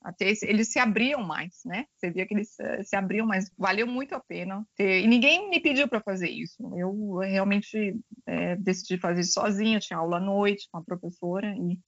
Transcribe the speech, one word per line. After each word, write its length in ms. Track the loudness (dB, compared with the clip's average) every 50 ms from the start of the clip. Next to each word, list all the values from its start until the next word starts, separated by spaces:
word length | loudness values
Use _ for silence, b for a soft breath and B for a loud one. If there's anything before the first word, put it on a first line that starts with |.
| -14
a 100 | -10 -6
ter 160 | -2 0 0
esse, 160 | 0 0 2
eles 260 | 2 2 2 2 2
se 60 | 2
abriam 460 | 2 2 2 2 2 2 0 0 -2 -4
mais, 380 | -4 -4 -6 -6 -8 -10 -14 -10
né? 200 | -8 -8 -8 -8 -10 _
Você 140 | _ -6 -4
via 160 | -4 -4 -2
que 60 | -2 -2
eles, 240 | -2 -2 -4 _ -8
eh, 240 | -8 -6 -6 -6 -6
se 120 | -4 -2
abriam 300 | -2 -2 0 0 0 0
mais, 260 | 0 0 0 -2 -4 _
valeu 300 | -2 0 0 2 2 0
muito 260 | -2 -2 -4 -6 -6 -8
a 60 | -10
pena 440 | -10 -8 -8 -8 -6 -6 -6 -8 -10 -6 _
ter, 260 | 0 2 4 4 6
e 60 | 6
ninguém 420 | 8 8 8 8 6 4 4 2 0
me 100 | 0 2
pediu 280 | 2 2 4 2 2
pra 120 | 2 0 -2
fazer 300 | -2 -2 -4 -2 -4 -4
isso, 480 | -4 -6 -8 -10 -10 -12 -12 -8 -6
eu 400 | -4 -4 -4 -4 -4 -4 -4 -2
realmente, 840 | -2 0 0 2 2 2 2 2 2 0 -2 -2 -2 -2 -2 -2 -6 -8 _ -20 -14 -8
é, 280 | -4 -2 -2 0 0 -2
decidi 440 | 0 0 0 0 0 -2 -4 -4 -2
fazer 240 | 0 0 0 0 0
sozinha, 540 | 2 0 2 2 2 2 2 2 2 2
eu 40 | 2
tinha 160 | 0 -4 -4
aula 200 | -2 -2 0 0
à 20 | 0
noite 500 | 0 0 2 2 2 2 0 -2 -6 -12
com 60 | -14
a 60 | -12 -8
professora 720 | -8 -8 -8 -8 -10 -10 _ -6 -4 -4 -4 -4 -4 -4
e 220 | -4 -4 -4 -4 -4 -8